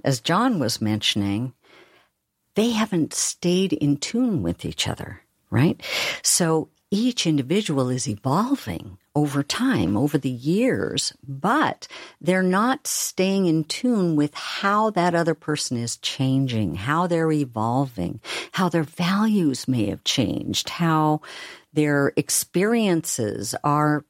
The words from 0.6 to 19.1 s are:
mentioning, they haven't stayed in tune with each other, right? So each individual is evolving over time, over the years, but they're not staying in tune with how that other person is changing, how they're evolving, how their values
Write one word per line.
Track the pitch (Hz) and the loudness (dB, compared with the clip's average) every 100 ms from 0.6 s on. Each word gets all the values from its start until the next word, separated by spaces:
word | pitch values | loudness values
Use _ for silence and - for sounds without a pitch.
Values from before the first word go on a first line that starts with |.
| 117 - | 0 0
mentioning, | 110 107 - 107 101 101 127 - _ - - _ _ _ _ _ _ | 0 0 0 0 0 -2 -4 -10 _ -20 -20 _ _ _ _ _ _
they | - 226 | -2 0
haven't | 214 220 175 147 | 0 0 0 -2
stayed | - - - 175 180 190 | -2 -4 -2 0 2 2
in | - 143 143 | 0 0 0
tune | - 233 254 170 | -2 0 0 0
with | 87 87 | -2 -4
each | - 80 - | -6 -6 -4
other, | - - 92 _ _ - | -6 -8 -14 _ _ -2
right? | 107 156 - - - - - | 2 2 0 -6 -4 -4 -4
So | - - 165 160 156 _ - | 0 2 2 2 0 _ -4
each | 202 247 240 170 | 0 0 0 2
individual | 151 123 190 208 139 127 | 2 2 0 0 0 0
is | 127 - | 0 -4
evolving | 107 131 151 240 285 - 82 104 92 _ 147 | -4 0 2 2 -2 -4 -8 -10 -18 _ 0
over | 147 139 | 0 0
time, | 143 - 262 185 143 104 | -2 0 2 2 2 2
over | 147 151 | 2 0
the | 135 | -2
years, | 123 135 190 247 127 - - - - 135 | -4 -2 2 2 0 -2 -4 -6 -8 -14
but | 135 180 277 285 - - - - - | -4 0 2 0 -2 -12 -18 -20 -8
they're | 151 185 | 0 2
not | 185 185 233 277 - | 2 2 2 -2 -4
staying | - - - 190 196 180 | -6 -4 -2 0 2 2
in | 160 | 2
tune | 151 - 247 226 175 | 0 -2 0 2 2
with | 151 147 | 2 0
how | - - - 202 208 220 | -2 -10 -4 0 2 2
that | 214 175 | 2 2
other | 170 165 | 2 0
person | 160 - 151 - 120 | -2 -2 -4 -2 -4
is | 117 - | -4 -6
changing, | - - 135 135 135 113 98 85 | -6 -2 2 2 2 0 -2 -2
how | 110 156 180 | -2 0 0
they're | 170 160 | 2 2
evolving, | 151 131 113 113 127 135 110 90 113 - - - | 0 -2 -2 0 0 -2 -4 -6 -8 -10 -10 -8
how | - 180 | -2 0
their | 170 | 0
values | 151 - 175 | -2 -2 -2